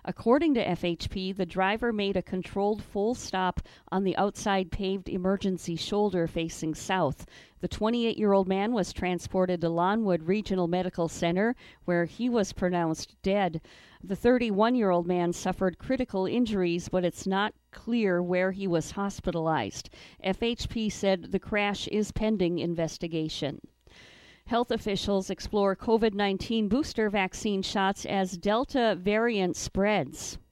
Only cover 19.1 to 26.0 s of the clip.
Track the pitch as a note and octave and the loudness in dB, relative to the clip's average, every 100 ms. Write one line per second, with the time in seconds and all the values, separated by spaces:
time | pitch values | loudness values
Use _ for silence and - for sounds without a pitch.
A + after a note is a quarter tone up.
19.1 | - - E3 D#3+ D3+ G2+ - - - - | -4 -4 0 2 0 0 -6 -14 -18 -20
20.1 | - - F#3+ A#3 A#3+ - A3+ G#3+ - G3 | -6 -4 -2 -2 -2 -4 -2 -2 0 2
21.1 | F#3+ - F#3+ - G#3 G3+ G3+ - G#3+ G#3 | 0 0 -6 -2 0 0 0 -2 -2 -2
22.1 | - A3 G#3+ F3 E3+ F3 E3 D#3+ - E3+ | 0 0 2 2 0 -2 -2 -2 -4 -4
23.1 | D#3+ D#3 - C#3 - - _ _ - - | -4 -4 -4 -4 -6 -14 _ _ -20 -20
24.1 | - - - - A#3 A#3+ A3+ G#3+ F#3+ G#3 | -20 -20 -20 -4 -2 0 -2 -2 -2 0
25.1 | G3 F#3+ F#3+ - G#3+ G3 F#3+ - A3+ | 0 -2 -6 -2 2 2 2 2 4